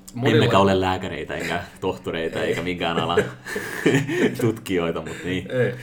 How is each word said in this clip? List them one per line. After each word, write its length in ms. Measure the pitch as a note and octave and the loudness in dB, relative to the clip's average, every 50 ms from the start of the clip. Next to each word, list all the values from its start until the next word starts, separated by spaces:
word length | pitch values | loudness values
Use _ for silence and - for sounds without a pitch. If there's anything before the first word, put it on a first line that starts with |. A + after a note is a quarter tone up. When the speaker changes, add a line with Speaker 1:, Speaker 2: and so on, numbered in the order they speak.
| - - - | -20 -14 -8
Speaker 1:
monilla 220 | A#2+ B2 A2+ A2+ A2+ G#2+ | 0 2 4 6 6 6
Speaker 2:
Emmekä 160 | F#2+ F#2+ F#2+ | 6 6 6
ole 220 | G2 G2 G2 F#2+ | 6 6 6 4
lääkäreitä, 540 | F#2 F#2 F#2 F#2 G2 F2 E2 C#2+ D2+ - D2 | 4 2 0 0 -2 -6 -6 -8 -8 -6 -6
eikä 280 | D#2+ - E2 E2+ F2 F2 - - - | -6 -4 -4 -4 -4 -6 -8 -12 -6
tohtoreita, 580 | G2 F#2+ F2+ - - F#2+ E2+ E2 D#2+ D#2+ - D#2+ | -4 -4 -4 -4 -6 -6 -4 -4 -4 -4 -4 -2
Speaker 1:
Ei. 80 | D#2+ E2 | -2 -2
Speaker 2:
eikä 120 | F2 E2 | -2 -2
minkään 360 | E2+ F2+ F2+ E2+ F2 E2 E2 E2 | -2 -4 -4 -2 -2 -2 0 0
alan 260 | E2 E2 E2+ E2+ E2+ | 0 2 2 0 0
<laughs> 1200 | - - - - - - - - - - - - D3 A#2+ D3 C#3+ - - - D#4 - B2+ - | 0 -6 -14 -12 -10 -8 -8 -8 -8 -8 0 2 4 4 4 2 0 0 0 0 0 0 0
tutkijoita, 600 | C3 A2+ A2 - - - F#2+ F2 E2+ F2 E2 D#2+ | 0 0 -2 -2 -4 -2 -2 0 0 0 -2 -4
mut 160 | D#2 D#2+ E2 - - | -6 -8 -12 -10 -6
niin. 280 | F2+ F#2 F2+ F2+ - | -4 -4 -4 -4 -4
Speaker 1:
Ei, 220 | B2+ B2+ A#2 G2+ - - | -2 0 0 -2 -2 -6